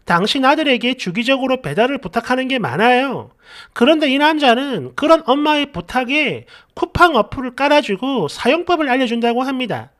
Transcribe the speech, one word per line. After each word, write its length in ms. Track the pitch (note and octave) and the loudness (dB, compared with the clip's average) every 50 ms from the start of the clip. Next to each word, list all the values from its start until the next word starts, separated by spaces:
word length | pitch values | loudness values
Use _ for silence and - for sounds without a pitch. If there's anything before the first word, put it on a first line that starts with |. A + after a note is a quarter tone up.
| _ | _
당신 400 | - F3 E3+ F#3+ G#3 - C#4 C4 | -2 0 0 0 0 0 2 2
아들에게 500 | C4 D4+ D4 D#4 D4 B3 A#3+ - B3 C4 | 2 2 2 2 0 0 0 0 -2 -4
주기적으로 680 | - - F#3 E3 A3 A#3 B3 C4+ B3+ C4 B3+ C4 B3+ | -4 -6 -6 -4 -2 0 0 0 0 0 -2 -2 -2
배달을 380 | - D3 D3 F#3+ A#3 C4 C#4+ C4+ | -4 -4 0 0 0 0 0 -4
부탁하는 480 | - F3+ - - - - B3+ B3+ C4 | -8 -6 -6 -6 -4 -2 -2 -2 -2
게 140 | B3+ C4+ B3+ | -2 -2 -2
많아요. 720 | F#3 B2+ A#2+ D#3+ A3 B3 B3+ B3 C4+ C#4 A3+ C#3 G2+ - _ _ _ - - - - - _ | -2 -2 0 2 2 4 4 4 2 -2 -4 -8 -10 -12 _ _ _ -20 -20 -20 -20 -16 _
그런데 360 | - A#3+ C#4 E4 D#4 D4+ C#4 | 2 4 4 4 4 2 0
이 80 | C4 C#4 | 0 2
남자는 760 | D4 D#4 E4 D4+ D4 B3 A3+ B3 C#4+ C#4+ B3+ E3+ B2+ B2+ - | 2 2 2 2 2 2 2 2 0 -4 -6 -6 -6 -8 -6
그런 300 | - C#4 D#4 E4 D#4+ D#4+ | -4 2 4 4 4 4
엄마의 460 | A3+ C4 D4 D4 D4+ D4+ D4 C#4+ C#4+ - | 2 0 2 2 0 0 0 -2 -4 -6
부탁에 760 | F3 E3+ - - B3+ B3+ A3+ C#4 D4+ D4 A#3 D3+ A2 A#2 - - - _ _ _ | -10 -12 -6 -4 -4 -4 0 -2 0 0 -2 -4 -6 -10 -16 -20 -20 _ _ _
쿠팡 420 | - F4 E4+ - - F4 F4 D4+ | -6 -6 -6 2 2 2 4 4
어플을 400 | A3 G#3 - - C#4 B3 B3 B3 | 2 0 -2 -4 -8 -8 -8 -4
깔아주고 720 | - C4+ C#4+ D4 D4 C4+ - G3 F#3 B3+ C4+ C#4 A#3 D#3+ C#3 | -2 0 2 2 2 2 0 -4 -4 -4 -4 -2 -2 -4 -4
사용법을 600 | - - - A#3+ D4 E4 E4+ - F4 D#4 D#4 C4+ | -6 -4 0 0 0 0 0 0 0 0 0 0
알려준다고 540 | B3 C4 C4 G#3+ A#3 A#3 A3+ A#3 A#3 B3 C4 | 0 0 0 -2 -2 -2 0 0 0 -2 -2
합니다. 480 | C4+ C4+ B3+ B3+ G3+ D#3 A2+ A2+ - _ _ | -4 -4 -6 -6 -6 -6 -8 -10 -14 _ _